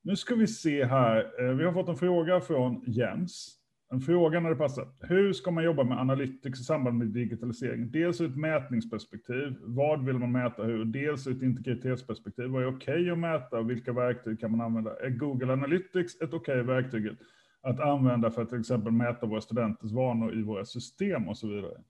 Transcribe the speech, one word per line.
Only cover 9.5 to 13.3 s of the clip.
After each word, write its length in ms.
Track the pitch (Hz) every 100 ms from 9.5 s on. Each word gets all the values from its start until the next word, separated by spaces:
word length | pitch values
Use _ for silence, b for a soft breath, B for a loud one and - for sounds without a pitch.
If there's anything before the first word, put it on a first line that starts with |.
| 131
Vad 440 | 104 120 147 151 131
vill 120 | 131
man 120 | 123
mäta 320 | 123 123 -
hur? 220 | 113 113 113
Dels 420 | 127 147 147 135
ur 80 | 127
ett 40 |
integritetsperspektiv. 1000 | 131 - 131 120 127 123 - 107 - - 127
Vad 140 | 131
är 120 | 131 131
okej 340 | - 156 180
att 80 | 170
mäta? 440 | 170